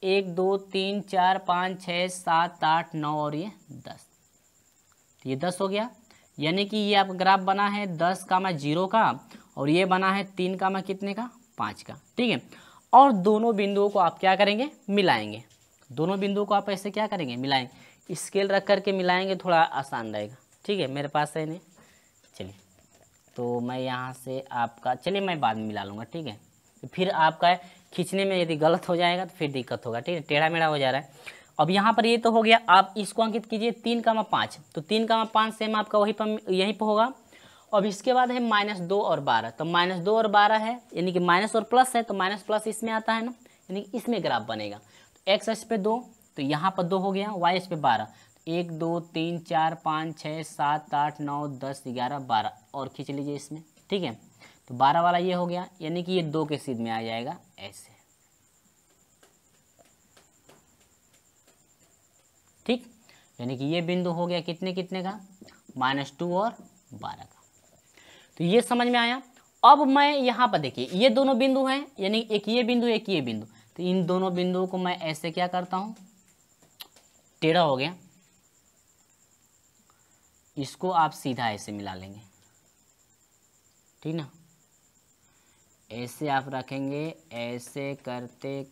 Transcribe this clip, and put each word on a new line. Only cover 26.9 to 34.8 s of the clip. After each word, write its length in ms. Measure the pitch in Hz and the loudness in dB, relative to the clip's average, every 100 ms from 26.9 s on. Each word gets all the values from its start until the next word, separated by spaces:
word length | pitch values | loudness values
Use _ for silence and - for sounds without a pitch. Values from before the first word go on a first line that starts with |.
| - 185 | -4 -2
आपका 420 | 175 185 165 175 180 - - _ | 4 2 4 2 2 -2 -20 _
खींचने 320 | - 160 190 196 | -6 -4 0 0
में 120 | 185 | 0
यदि 180 | 165 156 | 0 2
गलत 320 | 156 175 180 | 4 2 0
हो 60 | 175 | 2
जाएगा 300 | 175 180 185 | 2 0 -4
तो 100 | - | -4
फिर 160 | 151 | -4
दिक्कत 340 | 135 120 120 123 | -4 -6 -6 -6
होगा, 140 | 117 | -6
ठीक 160 | 131 175 | -4 -6
है, 60 | |
टेढ़ा 260 | 143 147 160 | 0 2 2
मेढ़ा 160 | 165 160 | 2 2
हो 120 | 151 | 2
जा 140 | 131 | 2
रहा 100 | 135 | 0
है। 400 | 151 - - - - - | -4 -18 -20 -20 -8 0
अब 100 | 156 | 2
यहाँ 240 | 196 208 | 4 4
पर 120 | 226 226 | 4 4
ये 120 | 233 | 4
तो 140 | 233 | 4
हो 100 | 226 | 4
गया, 180 | 220 226 | 6 6
आप 340 | 226 185 190 220 | 8 6 6 0
इसको 240 | 190 - | -6 -2
अंकित 220 | 220 220 220 | -2 -2 -4
कीजिए 260 | 220 233 | -4 -2
तीन 280 | 233 233 233 | -2 -2 0
कामा 200 | 226 220 | 0 0
पाँच। 340 | 214 143 110 - - | 0 -2 -2 -6 -12
तो 60 | 170 | -10